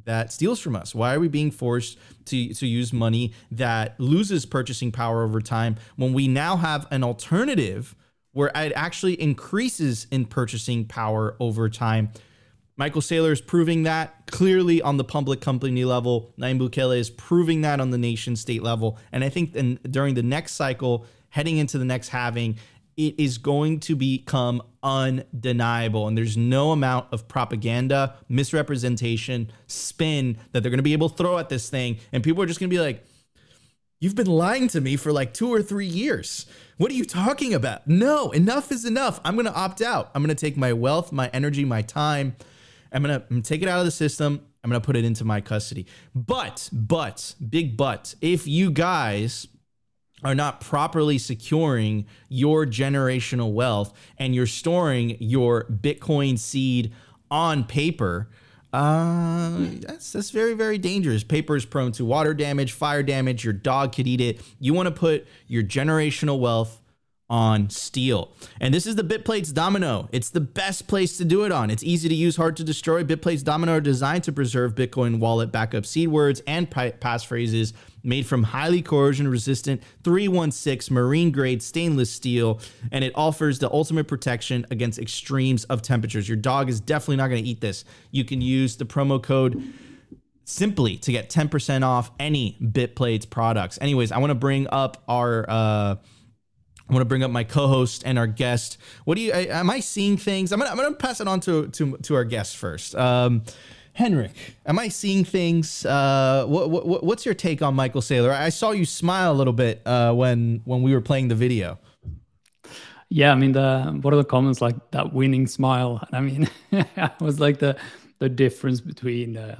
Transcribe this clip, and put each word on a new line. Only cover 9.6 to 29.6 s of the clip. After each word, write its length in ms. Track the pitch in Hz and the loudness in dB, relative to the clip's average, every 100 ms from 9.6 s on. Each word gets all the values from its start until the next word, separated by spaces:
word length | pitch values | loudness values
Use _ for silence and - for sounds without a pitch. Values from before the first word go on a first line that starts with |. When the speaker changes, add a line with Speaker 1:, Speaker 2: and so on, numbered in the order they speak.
| 247 - 147 110 - | -2 -2 -2 -2 -4
Speaker 1:
in 140 | 131 | -4
purchasing 600 | 120 - 113 117 - 117 110 | -2 -2 -4 -4 -4 -4 -4
power 500 | - 110 110 110 - | -6 -2 -2 -2 -2
over 300 | 120 110 110 | -4 0 -2
time? 400 | 110 113 110 107 - - _ _ _ _ - | 0 0 2 0 -6 -20 _ _ _ _ -6
Michael 240 | 147 151 | -4 -2
Saylor 300 | - 165 160 | 0 2 2
is 100 | 147 | 2
proving 400 | - 175 165 165 | 0 2 4 2
that 440 | 160 160 156 - - | 2 0 -4 -10 -8
clearly 540 | - 185 185 175 165 | 2 4 6 4 4
on 160 | 143 143 | 2 0
the 80 | |
public 380 | 123 147 139 131 | 0 -2 -2 -2
company 420 | - 127 135 123 | -2 -2 0 0
level. 480 | 127 123 123 120 117 - | 2 2 2 0 -2 -6
Nayib 220 | 127 131 | -2 0
Bukele 360 | 127 131 127 123 | 0 0 2 2
is 140 | 113 | -2
proving 500 | - - 175 165 160 | -8 0 2 4 2
that 180 | 151 143 | 2 0
on 120 | 131 | 0
the 80 | 123 | 0
nation 380 | 120 113 - 117 | 0 -2 -4 -6
state 260 | - 113 | -4 -4
level. 340 | 113 113 110 110 - | -2 -2 -2 -4 -6
And 100 | 127 | -4
I 60 | 135 | -2
think 260 | 175 165 | -2 -2
in, 240 | 143 123 127 131 | 0 -2 -2 -4
during 240 | 131 139 | -2 0
the 80 | 123 | 0
next 320 | 120 147 165 | 0 -2 -4
cycle, 500 | - 139 123 127 120 113 _ _ | -4 -4 -2 0 -2 -4 _ _
heading 300 | 147 156 156 | -4 0 0
into 180 | 147 139 | 0 -2
the 80 | |
next 240 | 127 127 - | -2 -2 -4
halving, 480 | 123 120 117 117 110 - _ _ - | -4 -2 -2 -4 -4 -10 _ _ -4
it 180 | 151 151 | -2 0
is 220 | 143 117 | -2 -2
going 400 | 131 143 156 160 | 0 0 0 -2
to 160 | - | -2
become 680 | 147 131 131 - 131 123 120 - _ | -2 0 -2 -2 -2 0 -2 -6 _
undeniable. 1300 | 135 135 131 131 - 120 127 120 117 117 113 107 107 | -4 0 0 -2 -6 -6 -2 0 0 0 0 -2 0
And 100 | 110 | 0
there's 180 | 117 110 | 0 0
no 360 | 120 131 151 | 2 2 2
amount 340 | 156 131 127 - | 2 2 0 -2
of 160 | 110 - | -8 -6
propaganda, 880 | 135 117 110 113 120 131 139 135 - - | -6 -4 -4 -2 -2 0 0 0 -4 -4
misrepresentation, 1200 | 127 139 156 147 131 123 117 117 113 113 123 113 - | -2 0 -2 -2 -2 -2 -2 -2 -2 -4 -6 -6 -12